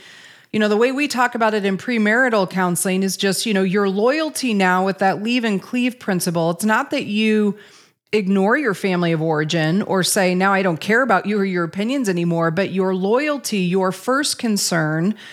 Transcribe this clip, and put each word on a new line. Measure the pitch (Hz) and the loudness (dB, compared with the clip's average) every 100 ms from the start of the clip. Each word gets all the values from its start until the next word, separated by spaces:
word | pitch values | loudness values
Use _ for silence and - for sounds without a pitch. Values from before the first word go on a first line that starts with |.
| - - - - _ | -14 -20 -20 -20 _
You | 214 | -2
know, | 214 | 2
the | 208 | 4
way | 240 | 2
we | 262 294 | 2 -2
talk | 240 247 | 0 0
about | 240 220 | 2 0
it | 214 196 | 0 -2
in | 190 | -2
premarital | - 240 202 226 262 220 180 | -2 0 2 4 2 2 0
counseling | 180 180 175 196 185 | 0 0 0 0 0
is | 190 180 | -2 -2
just, | 196 180 | -2 -2
you | 233 | 0
know, | 196 | 0
your | 190 202 196 | 2 2 0
loyalty | 190 233 311 311 311 254 | 2 2 2 -2 -4 -2
now | 202 185 185 190 | 2 2 2 0
with | 190 | 0
that | 190 175 | 0 0
leave | 214 247 | -2 -2
and | 226 190 | 0 -2
cleave | - 247 247 240 | -4 -2 -2 -4
principle. | - 185 180 170 165 | -4 -2 0 0 0
It's | 170 | 0
not | 214 220 285 | 0 0 0
that | 285 | -4
you | 196 208 220 214 208 196 - - - _ - | -2 0 2 2 2 -2 -10 -20 -20 _ -4
ignore | 220 190 196 190 277 | -2 0 2 2 2
your | 262 | 0
family | 180 196 180 175 | -2 -2 0 0
of | 165 | 0
origin | 160 151 156 170 156 185 | 0 0 0 0 0 0
or | - 190 | 0 -2
say, | 175 214 185 | 0 0 2
"Now | 180 190 | 2 2
I | 196 | 2
don't | 190 160 | 0 -2
care | - 226 | 0 0
about | 262 190 196 | 4 2 2
you | 208 | -2
or | |
your | 196 180 | -2 -2
opinions | 170 185 220 277 220 | -4 -4 -4 -2 -2
anymore," | 175 170 165 165 | 0 0 0 0
but | 160 196 | 0 -2
your | 185 190 | 0 0
loyalty, | 185 190 240 302 285 - 208 | 0 0 0 0 -4 -4 -2
your | 180 190 190 | 0 0 0
first | 185 - 262 294 - | -2 -2 -2 -2 -4
concern, | 240 202 - 170 156 156 180 214 - | -2 -2 0 0 0 0 -2 -4 -10